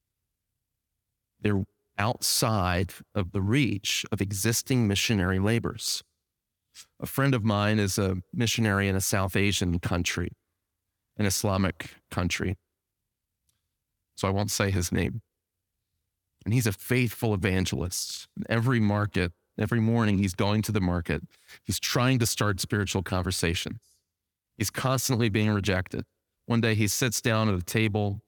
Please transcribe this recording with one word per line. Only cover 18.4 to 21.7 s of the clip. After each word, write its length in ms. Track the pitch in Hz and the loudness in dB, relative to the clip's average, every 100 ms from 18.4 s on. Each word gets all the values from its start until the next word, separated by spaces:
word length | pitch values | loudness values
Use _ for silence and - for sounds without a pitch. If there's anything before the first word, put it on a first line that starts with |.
| - | -2
every 320 | 113 120 120 | 0 2 2
market, 520 | 104 104 104 90 90 - _ - | 2 2 0 0 -2 -4 _ -6
every 220 | 107 117 | -2 0
morning 380 | 110 117 107 95 | 2 2 2 2
he's 160 | 98 | 0
going 280 | - 101 107 | 0 0 2
to 100 | 107 | 0
the 80 | 104 | 0
market. 420 | 92 87 85 76 - _ - - | 0 0 -2 -4 -6 _ -20 -14
He's 160 | - | -8